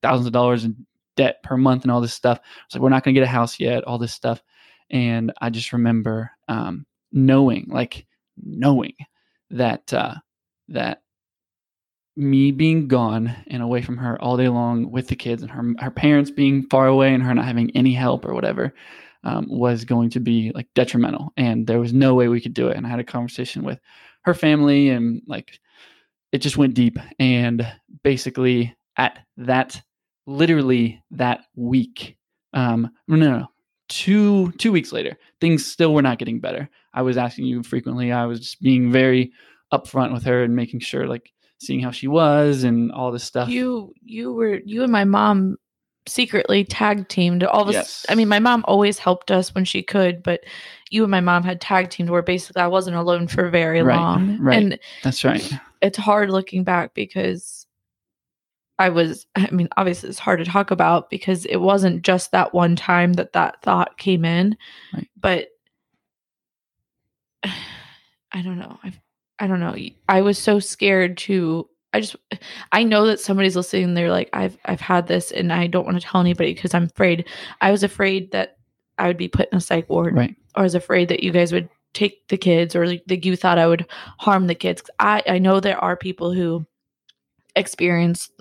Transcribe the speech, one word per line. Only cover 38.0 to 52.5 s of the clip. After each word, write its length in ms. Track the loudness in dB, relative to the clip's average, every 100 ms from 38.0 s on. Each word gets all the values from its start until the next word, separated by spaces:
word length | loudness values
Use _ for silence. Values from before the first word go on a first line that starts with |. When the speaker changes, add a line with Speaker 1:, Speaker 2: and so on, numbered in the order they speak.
| -2
Speaker 1:
I 140 | -2
was 160 | -2 -6
just 220 | -10 -2
being 280 | 2 4 4
very 420 | 4 4 2 0 -6 _ _ _
upfront 400 | -4 -2 -4 -2
with 100 | -2
her 180 | 0 0
and 140 | 2 0
making 240 | -2 -8
sure, 260 | -8 -6 -6
like, 260 | -8 -12 _ _ _
seeing 220 | -8 -6
how 100 | -6
she 160 | -8 -2
was 580 | 2 4 4 2 2
and 280 | 2 2 0
all 180 | -4 -6
this 140 | -6
stuff. 240 | -6 -4 -4
Speaker 2:
You, 460 | -2 -4 -4 -8 -18
you 280 | -16 -12 -8
were, 280 | -4 -2 -2 -6
you 160 | -4
and 100 | 0
my 120 | 2 2
mom 500 | 4 4 2 0 -4 _ _ _ _ -6
secretly 580 | -2 0 0 0 0
tag 440 | 0 -2 0 0 -2
teamed 340 | 0 0 2
all 200 | 2 2
this. 100 | 2
Speaker 1:
Yes. 320 | -2 -4 -8 -2
Speaker 2:
I 40 |
mean, 140 | 2 4
my 100 | 4
mom 220 | 4 2 2
always 300 | 2 2 2
helped 320 | 0 0 0
us 240 | 0 0
when 100 | -2
she 180 | -2 -4
could, 400 | -2 0 2 0
but 180 | -4 -4 -6 -20 -20 -20 -6
you 120 | 0
and 80 | 2
my 120 | 2
mom 200 | 4 2
had 160 | 0 -4
tag 280 | 0 0 0
teamed 220 | -4 -2
where 100 | 0
basically 380 | 0 -2 -4